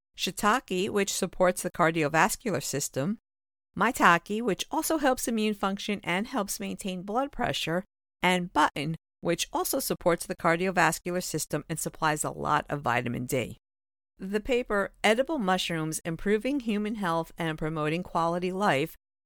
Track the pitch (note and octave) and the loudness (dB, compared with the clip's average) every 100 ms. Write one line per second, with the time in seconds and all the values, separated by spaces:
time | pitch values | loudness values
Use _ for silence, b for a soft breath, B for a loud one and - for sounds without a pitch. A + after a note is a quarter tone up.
0 | _ - G3 - G#3 B3+ - F3+ G#3 G3+ | _ -8 -6 0 2 2 0 -2 0 0
1 | G3 - F#3 - F3+ F#3 F3+ - E3 E3 | 0 0 -2 2 2 2 -2 2 2 4
2 | D3 D#3 F#3+ - A3+ D3 - C#3 - - | 2 4 4 2 -2 -2 -2 -4 -2 -2
3 | D3+ A3+ _ _ _ _ _ - G#3+ - | -2 -4 _ _ _ _ _ 0 0 6
4 | F#3+ E3+ - G#3+ A#3+ - - D4+ - D#4+ | 6 6 2 -2 0 -2 -2 -2 0 2
5 | C#4+ B3 - A3+ G#3+ G#3 G3 G3 - G3+ | 2 0 0 0 0 0 -2 -2 -4 -4
6 | - F3+ A#3 C4 G3+ - G3 F#3+ G3 F#3 | -2 -2 -2 -2 -4 -4 -6 -6 -6 -6
7 | G3+ A3+ C#4 - A#3 C#3 - F3 - _ | -4 -2 -2 -2 -2 -2 -2 -2 -4 _
8 | _ _ F3+ F3+ F3 - D4+ - D3 D#3+ | _ _ 2 2 2 2 2 2 -4 -6
9 | _ _ E3+ E3+ - D4 F4+ C4+ - E3+ | _ _ -2 0 0 -2 0 0 -2 0
10 | F3 F3 - F#3 E3+ E3+ F#3 F#3 D#3+ D#3+ | 2 2 -2 -2 2 2 2 4 4 2
11 | F3+ F3 - D#3 - D3+ - D#3+ D#3+ - | -4 -4 -4 -4 -4 -4 -4 -6 -6 -2
12 | D#3+ D3+ C#3+ D3 D3 D3 - C#3+ B2+ A#2+ | 0 0 -2 -4 0 0 0 -4 0 0
13 | B2 B2 B2 C3 G2 - _ _ _ _ | -2 -4 -2 -2 -2 -8 _ _ _ _
14 | _ - F#3+ G#3 G#3 A#3+ B3+ G#3 F#3+ _ | _ -14 -6 -4 0 -2 0 -2 -2 _
15 | G#3 A3 C4+ D#4 F#3+ F#3 - E3 D#3 D#3 | 2 4 2 0 2 0 0 -2 -4 -4
16 | E3+ E3 G3+ G#3+ B3+ C#4+ A3+ G#3 G#3 A3 | -6 -4 0 0 0 -2 -2 -2 -2 -2
17 | F3+ E3 E3 - E3 D#3 D#3 D#3+ D3+ E3 | 0 0 -2 -4 -4 -2 -4 -2 -2 -2
18 | F3+ E3+ E3 F3 F3+ F#3 G3+ C3+ D#3+ - | -2 -2 0 0 -2 0 2 2 0 -6
19 | _ _ | _ _